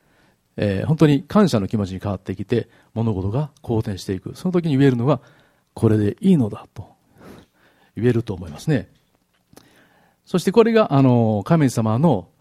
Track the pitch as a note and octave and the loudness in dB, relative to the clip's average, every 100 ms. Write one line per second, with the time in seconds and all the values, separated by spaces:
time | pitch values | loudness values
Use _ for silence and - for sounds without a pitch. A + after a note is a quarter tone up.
0 | _ _ _ _ _ - G#2 F#2+ - D#3 | _ _ _ _ _ -6 -4 -2 -2 2
1 | D#3 C#3+ - G#3 F#3 A2+ F#2+ A2 F#2 F#2 | 4 2 0 2 2 2 -2 -4 -4 -6
2 | G2+ F#2+ - F#2+ G2+ A#2+ - _ _ A2 | -6 -6 -8 -10 -4 -4 -4 _ _ -4
3 | A2+ F#2+ F#2+ A#2+ D3+ _ - A2+ A2 F#2 | -2 -2 -4 -4 -6 _ -6 -4 -4 -8
4 | - F#2 - - F#3 F3+ E3 C3 C3+ B2 | -8 -8 -10 -8 -4 -2 0 2 2 2
5 | B2 C#3+ _ _ _ _ _ - A2+ G#2+ | 0 -2 _ _ _ _ _ 0 2 2
6 | G#2 - F#3+ F3 G#2+ G#2+ - - - _ | 0 0 2 2 2 -6 -18 -20 -20 _
7 | _ _ - - _ _ _ _ _ - | _ _ -20 -20 _ _ _ _ _ -2
8 | A#2+ A2+ A2 F#2 F#2 D2+ - C3+ F2+ _ | 0 0 -2 -8 -12 -10 -4 -4 -4 _
9 | _ _ _ _ _ - _ _ _ _ | _ _ _ _ _ -20 _ _ _ _
10 | _ _ _ F3+ G3 G3+ A3+ A3+ G#3+ C#3 | _ _ _ -4 0 2 4 2 2 2
11 | C3+ A#2+ A2+ G#2+ - E3 C3+ A#2+ A2 A2+ | 4 2 0 -2 0 2 2 0 -2 0
12 | E3 G#2 - _ | 0 0 -4 _